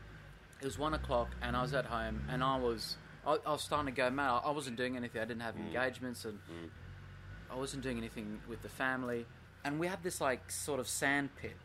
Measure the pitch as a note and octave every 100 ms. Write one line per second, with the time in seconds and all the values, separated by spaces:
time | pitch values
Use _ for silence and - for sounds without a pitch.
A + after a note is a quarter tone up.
0 | - - - - - - C3+ A#2+ D3+ D3+
1 | B2+ B2 A#2 - A#2+ B2 B2 C#3+ A2+ A#2
2 | A2+ G#2+ C3+ B2+ C3 C3 B2 A2+ - -
3 | - - - D3+ D3+ D3 - D3+ C#3+ B2
4 | B2+ C3+ C#3 A#2+ D3+ D3 C3+ A2+ B2+ B2+
5 | A#2+ A#2 A2+ A#2 A#2 G#2+ G#2 A#2 B2+ B2
6 | B2+ A#2 A2+ G2+ F#2 E2+ E2 - - -
7 | - - - - - B2+ C3+ C#3 B2+ A#2
8 | A2+ A#2+ G#2+ G#2 - A2 G#2+ - C3 C3
9 | B2+ A#2+ A#2 - - - C#3+ D3 F3 F#3+
10 | F3 - C#3+ B2 - - - C3+ A#2+ -
11 | C#3+ C#3+ C3+ - G#2+ -